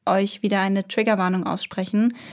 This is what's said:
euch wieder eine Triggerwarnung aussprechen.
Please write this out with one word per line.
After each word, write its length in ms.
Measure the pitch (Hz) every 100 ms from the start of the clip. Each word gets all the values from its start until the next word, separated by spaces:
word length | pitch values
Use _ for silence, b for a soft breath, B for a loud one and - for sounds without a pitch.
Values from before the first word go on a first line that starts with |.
| -
euch 360 | 196 202 -
wieder 180 | 208 196
eine 280 | 190 196 190
Triggerwarnung 580 | - 220 202 180 185 165
aussprechen. 720 | - - - 185 208 240 240 B